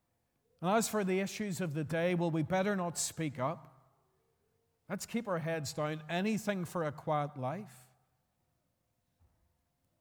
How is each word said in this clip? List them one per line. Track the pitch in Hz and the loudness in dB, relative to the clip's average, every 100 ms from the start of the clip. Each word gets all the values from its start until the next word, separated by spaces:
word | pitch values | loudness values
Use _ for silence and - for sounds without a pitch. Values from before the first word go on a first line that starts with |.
| _ _ _ _ _ - | _ _ _ _ _ -2
And | 170 | 2
as | 226 220 | 4 4
for | 214 | 2
the | 190 185 | 2 2
issues | 196 - 208 175 | 0 -2 -2 -2
of | 175 | -2
the | 156 | -2
day, | 151 165 180 | 0 2 4
well, | 170 170 | 4 4
we | 160 | 2
better | 151 185 196 196 | 2 2 2 2
not | 175 - | 0 -2
speak | - - 160 123 | -4 -2 -4 0
up. | 135 170 - - _ _ _ _ _ _ _ _ _ _ - | 0 -2 -10 -20 _ _ _ _ _ _ _ _ _ _ -10
Let's | 190 - | -8 -4
keep | 233 226 | -4 -2
our | 165 | -2
heads | 156 165 139 | 0 -2 -2
down. | - 151 156 156 | -2 -2 -2 -2
Anything | 175 208 208 208 190 165 | 0 0 0 0 -2 -2
for | 180 | -2
a | 151 | -2
quiet | 151 - 151 143 139 | -2 0 0 0 -2
life. | 127 180 208 - - _ _ _ _ _ _ _ _ _ _ _ _ _ _ _ _ _ _ _ _ _ | -4 -4 -10 -18 -20 _ _ _ _ _ _ _ _ _ _ _ _ _ _ _ _ _ _ _ _ _